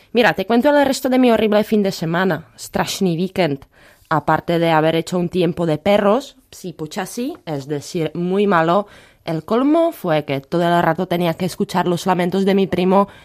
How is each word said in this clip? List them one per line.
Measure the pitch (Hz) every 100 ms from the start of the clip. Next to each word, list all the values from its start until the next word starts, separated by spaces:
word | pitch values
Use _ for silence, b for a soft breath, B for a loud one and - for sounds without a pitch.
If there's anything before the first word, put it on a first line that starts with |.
| B
Mira, | 226 208
te | - -
cuento | 240 294
el | 285 269
resto | 254 262
de | 254
mi | 247
horrible | 220 220 214 214
fin | 214
de | 196
semana. | - 165 170 190 160 - -
Strašný | - 202 170 - 190 165
víkend. | 185 - 165 139 - b b b b
Aparte | 156 - 156 - 170
de | 165
haber | 160 156 165
hecho | 160 180
un | 175
tiempo | 185 170 170 170
de | 151
perros, | 196 208 202 240 - - _
psi | - 185
počasí, | - 156 - 185 - 262 349 -
es | 143 135
decir, | 143 - 175 156
muy | 170 175 196 202
malo, | 175 165 175 B B B B -
el | 160
colmo | - 226 277 330 330
fue | 330 180 151
que | 147 139
todo | - 175
el | 175 170
rato | 175 160 160
tenía | 175 175
que | 160 185
escuchar | - 196 185 180
los | 175 190
lamentos | 180 180 190 196
de |
mi | 196 190
primo, | - 185 190 196 B